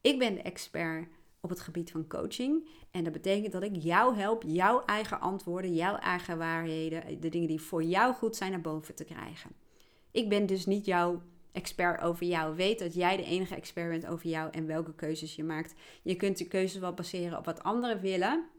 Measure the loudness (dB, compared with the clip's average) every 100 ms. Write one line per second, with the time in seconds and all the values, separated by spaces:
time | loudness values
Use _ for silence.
0 | 6 6 4 2 -4 -8 -8 -4 -2 -2
1 | -8 -14 -20 _ -8 -6 -6 -6 -4 -6
2 | -4 -4 -4 -2 0 0 -2 -18 -10 -4
3 | -4 -2 0 2 0 -4 -4 -2 4 6
4 | 6 4 2 0 0 4 6 6 4 0
5 | 0 -2 -2 -2 -4 -4 0 2 2 0
6 | 0 0 -2 -4 0 0 -2 -2 -2 -4
7 | -6 -4 -2 0 0 0 -2 0 2 4
8 | 4 4 -2 0 -2 -2 -2 -6 -8 -14
9 | -12 -10 -12 -12 -16 -20 -20 -20 -20 _
10 | _ -2 2 2 4 2 2 0 2 2
11 | 2 0 -6 -20 -10 -8 -8 0 2 2
12 | 0 0 0 0 0 2 2 2 -2 2
13 | 2 2 0 0 0 -6 -8 -6 -2 -4
14 | -4 -4 -2 -2 -2 -4 -2 -2 -4 -6
15 | -4 -4 -6 -6 -4 -4 -6 -12 -20 -10
16 | -2 0 2 0 -2 0 0 -2 -6 -4
17 | -6 -4 -4 -4 -4 -4 -2 0 0 0
18 | 0 2 2 0 -2